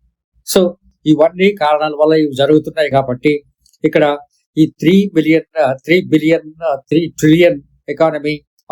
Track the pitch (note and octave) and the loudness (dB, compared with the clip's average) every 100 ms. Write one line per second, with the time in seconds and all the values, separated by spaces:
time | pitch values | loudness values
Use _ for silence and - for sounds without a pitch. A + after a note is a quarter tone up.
0 | _ _ _ _ - G3 F3 - _ _ | _ _ _ _ -2 0 0 -4 _ _
1 | D#3 D3 E3 F3+ G3 G3+ D3 D3+ D#3 D3 | 0 2 2 0 -2 0 -2 0 -2 -2
2 | D#3 D#3+ D3+ C3 C#3+ D#3 D3+ D#3 D3 C3+ | 0 2 0 0 2 0 0 -4 -2 -2
3 | C3 B2+ D3+ D3 - _ _ _ D#3 E3 | -2 -2 -2 -2 -6 _ _ _ -2 0
4 | D3 D3 - _ _ D3+ D#3 - D3+ G3 | 0 -2 -8 _ _ -2 -2 0 2 2
5 | G3+ E3 D#3 D#3+ - D#3+ C3+ C3+ D#3 F3+ | 2 0 0 0 -2 -2 -2 -2 -2 -2
6 | B2 D3+ D3+ E3 D#3 D#3+ E3 C#3 - D#3 | 0 0 2 -2 -4 -8 -6 -6 -4 -4
7 | D#3 - D#3 E3 F3 D3 - _ - D3 | -4 -2 2 4 2 0 -8 _ -10 -2
8 | D#3+ D3+ D3 D3 _ _ - | -2 -2 -6 -8 _ _ -4